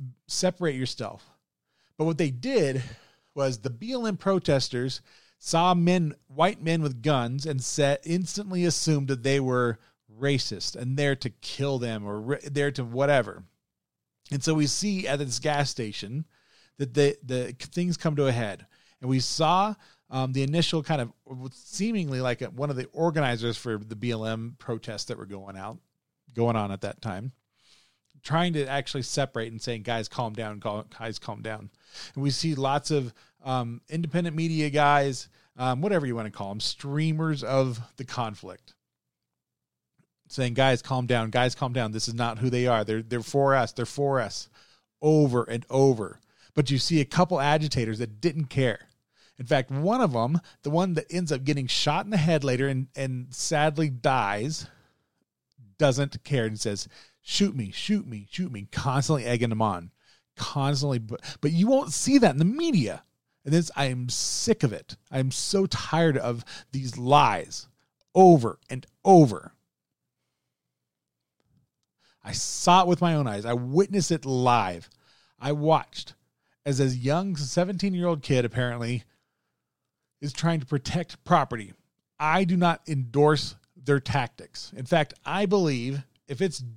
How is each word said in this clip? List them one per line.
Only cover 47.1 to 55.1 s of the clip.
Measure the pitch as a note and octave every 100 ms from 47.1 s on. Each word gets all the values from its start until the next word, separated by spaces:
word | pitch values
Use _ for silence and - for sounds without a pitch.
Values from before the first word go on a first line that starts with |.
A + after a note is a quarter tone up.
| E3+ F3+ E3
agitators | C#3+ D#3 D3+ C3 A2+ A2
that | A#2 G#2+
didn't | E3+ D#3+ C#3
care. | C#3+ B2+ G#2 - _ _ _ _ -
In | A#2+
fact, | C#3+ B2+
one | C#3 E3+ B3
of | G#3
'em, | A#2 A#2+ E3+ - _
the | D3
one | D#3+ F#3 D#3+
that | -
ends | F3 E3+
up | C#3 C3+
getting | C#3+ B2+
shot | - D3 D#3+
in | G#3
the | G#3
head | D#3 D#3
later | C3+ B2+ C#3
and, | C3 C3
and | - C3+ B2+ B2+
sadly | - - D#3 D#3 D3+ D3+
dies, | B2 C#3+ C3 G2+ G#2 C3+ D#3 - _ _ _ _